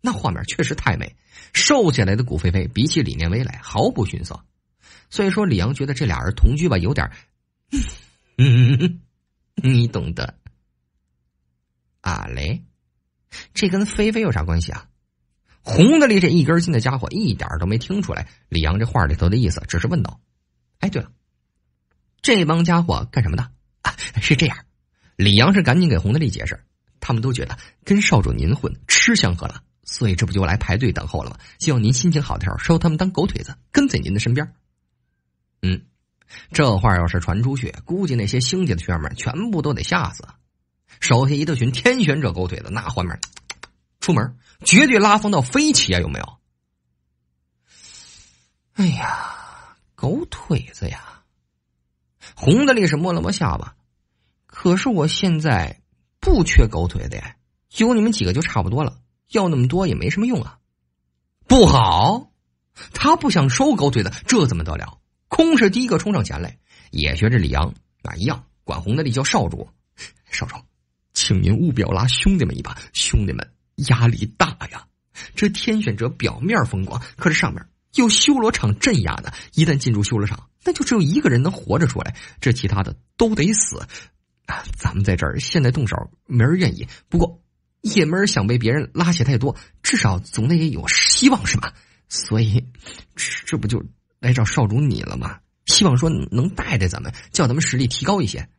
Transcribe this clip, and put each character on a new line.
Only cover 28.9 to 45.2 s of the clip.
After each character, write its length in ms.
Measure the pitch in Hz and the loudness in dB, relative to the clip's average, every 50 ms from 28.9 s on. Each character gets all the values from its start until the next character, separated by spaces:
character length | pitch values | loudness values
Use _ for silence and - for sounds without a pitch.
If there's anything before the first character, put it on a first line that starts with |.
| - - - - 233 | 2 2 4 4 2
香 200 | - - 95 87 | 2 2 0 -2
喝 100 | 82 73 | -2 -6
辣， 160 | - - - _ _ _ _ _ | -10 -10 -12 _ _ _ _ _
所 260 | - - - 123 104 | -16 -6 -4 -2 0
以 60 | 92 | 0
这 100 | - 104 | 0 -2
不 80 | 85 - | -2 0
就 100 | 98 95 | -2 0
来 140 | 78 90 | 0 0
排 200 | 120 - - 131 | -2 0 -2 -2
队 140 | 113 135 104 | 0 0 -2
等 160 | - - - | -2 -4 -8
候 140 | - - 76 | -8 -8 -8
了 80 | 58 - | -8 -10
吗？ 80 | - - - - - _ | -14 -18 -20 -20 -14 _
希 120 | - 165 | -2 0
望 120 | 139 123 104 | 0 2 2
您 100 | 110 131 | 2 2
心 180 | - - 175 | 2 2 2
情 120 | 160 147 - | 2 0 0
好 160 | - - - | -2 -4 -4
的 40 | 92 | -4
时 60 | - | -4
候 80 | - | -4
收 220 | - - - 170 160 | -4 2 2 2 4
他 100 | - 170 | 4 2
们 80 | 156 | 2
当 140 | 151 185 190 | 2 -2 -2
狗 160 | 185 - 165 | 0 -2 -2
腿 160 | 202 - - - | -2 -4 -6 -10
子， 120 | - - _ _ _ | -10 -16 _ _ _
跟 160 | - 294 285 | 2 2 2
在 120 | 269 - - | 4 0 -2
您 160 | - - 95 | -2 -2 -2
的 40 | 104 | -2
身 140 | - 117 120 | 0 0 -2
边。” 220 | 143 151 170 - _ _ _ _ _ _ _ _ _ _ _ _ _ _ _ _ _ _ _ _ _ | -2 -2 -6 -10 _ _ _ _ _ _ _ _ _ _ _ _ _ _ _ _ _ _ _ _ _
嗯， 240 | - 92 90 - - _ _ _ _ _ _ _ _ _ - - - _ | -2 -2 -2 -2 -6 _ _ _ _ _ _ _ _ _ -20 -20 -20 _
这 260 | - - 147 127 104 | 0 2 2 4 4
话 180 | 92 - 113 92 | 4 4 4 4
要 120 | 90 85 | 4 2
是 120 | 85 85 90 | 0 -2 -2
传 240 | 85 - 82 101 117 | -4 -2 -2 -2 -2
出 120 | 131 139 | -2 -2
去， 180 | 131 120 - - - - | -4 -8 -8 -10 -14 -10
估 220 | - 165 196 196 | -6 -4 -4 -2
计 80 | 156 127 | -2 -2
那 100 | 117 101 | -2 -2
些 140 | - - 123 | -2 -2 -2
星 260 | 123 - - 185 185 | -2 -2 -2 -2 0
家 80 | 139 95 | -2 -2
的 60 | 85 | -4
学 80 | - | -2
员 140 | - 90 80 | -4 -4 -4
们 140 | 76 - - | -4 -6 -8
全 360 | - - - - 160 214 240 | -6 -6 -6 -6 -4 -6 -4
部 100 | 208 160 | -4 -2
都 120 | 135 147 127 | -2 -2 -4
得 100 | - - | -4 -4
吓 280 | - 175 180 151 - | -2 -2 -2 -2 -4
死。 160 | - - - - - _ _ _ _ _ _ _ _ _ _ _ - _ | -8 -12 -20 -20 -20 _ _ _ _ _ _ _ _ _ _ _ -12 _
手 280 | - - 123 120 135 | 0 2 2 2 2
下 60 | 135 147 | 2 0
一 120 | 143 156 | 0 -2
大 100 | 151 147 | -2 -2
群 160 | 123 135 139 | 0 -2 -2
天 320 | 127 - - 247 254 262 214 | -2 2 2 2 2 4 2
选 180 | 147 135 - | 0 0 0
者 100 | 143 95 | -2 -4
狗 160 | 82 90 92 | -4 -4 -6
腿 120 | 90 - - | -6 -6 -10
子， 100 | - - | -10 -10
那 100 | 95 117 - - | -10 -8 -8 -6
画 140 | - 98 90 | -6 -6 -6
面， 160 | 87 87 87 - - _ - _ _ - _ - - _ _ _ _ _ _ | -6 -6 -10 -12 -14 _ -20 _ _ -20 _ -20 -20 _ _ _ _ _ _
出 140 | - - 170 | -2 0 0
门 240 | 107 113 123 - - _ _ _ _ - | 0 0 -2 -8 -16 _ _ _ _ 0
绝 220 | - - 208 302 | 4 6 6 6
对 120 | 269 247 208 | 6 4 4
拉 180 | 202 214 208 | 6 6 4
风 140 | 214 | 4